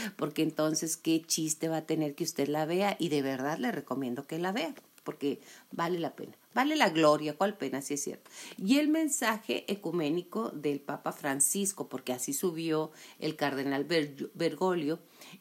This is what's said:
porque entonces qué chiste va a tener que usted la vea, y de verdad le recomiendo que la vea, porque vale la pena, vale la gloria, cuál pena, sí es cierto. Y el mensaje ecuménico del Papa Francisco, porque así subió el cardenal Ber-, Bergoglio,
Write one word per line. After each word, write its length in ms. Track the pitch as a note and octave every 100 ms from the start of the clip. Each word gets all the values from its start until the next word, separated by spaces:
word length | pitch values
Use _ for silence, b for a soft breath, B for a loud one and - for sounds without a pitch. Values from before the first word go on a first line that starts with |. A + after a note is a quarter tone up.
| A3 -
porque 260 | D#3 D#3
entonces 560 | D#3+ D#3 D#3 D3+ E3 -
qué 240 | - E3
chiste 480 | - - D#3 - E3
va 80 | D#3+
a 80 | D#3
tener 280 | D#3 D3+
que 100 | C#3+
usted 240 | E3 - C#3+
la 180 | D3+ D#3
vea, 300 | F3+ G3+ -
y 100 | D3
de 140 | D3
verdad 340 | C3+ C3 C#3 D#3+
le 160 | B3
recomiendo 540 | C#3+ - C3 B2+ B2 -
que 120 | E3
la 140 | F3+
vea, 220 | G#3+ D#4 - - -
porque 380 | - - C#3+ B2 B B B
vale 260 | - E3+ F3+
la 160 | C#3+
pena, 220 | - - - _
vale 220 | A#3 C#4+ D#4
la 140 | G#3+
gloria, 440 | D#3+ D3+ D3+ D3+
cuál 220 | D3 G3 -
pena, 240 | C3+ B2+
sí 140 | C#3
es 80 | C#3+
cierto. 280 | - - - B B B
Y 180 | F#3+ C#4
el 120 | D4+
mensaje 760 | D#4+ D#4 - A3 G#3+ - - -
ecuménico 800 | G3 E3 E3+ D3 E3+ F3 G#3+ A#3
del 300 | D3 D3 C#3
Papa 320 | - C#3+ D#3
Francisco, 760 | - D3 C#3 - G3 G3 - C3+
porque 240 | B2+ -
así 220 | B2 -
subió 580 | C#3 F#3 D#3+ E3 D#3 D#3 B B B
el 160 | D#3 D3+
cardenal 480 | C#3+ C3+ C#3 C#3
Ber-, 460 | C#3+ E3+ D3 C#3 -
Bergoglio, 640 | D#3+ E3 D3 F#3 F3+ D3 E3 - B B B